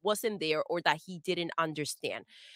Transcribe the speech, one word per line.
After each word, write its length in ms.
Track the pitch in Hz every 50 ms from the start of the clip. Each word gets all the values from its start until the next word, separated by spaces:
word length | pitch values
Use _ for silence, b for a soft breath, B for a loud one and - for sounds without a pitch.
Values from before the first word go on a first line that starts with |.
| -
wasn't 360 | 202 214 208 - 226 214 190
there 220 | 160 156 151 156 - -
or 100 | 170 175
that 180 | - 170 151 160 -
he 140 | - 185 170
didn't 320 | - - 180 175 170 165 - -
understand. 680 | 165 160 151 147 151 139 - - - 131 92 113 - B B B B B B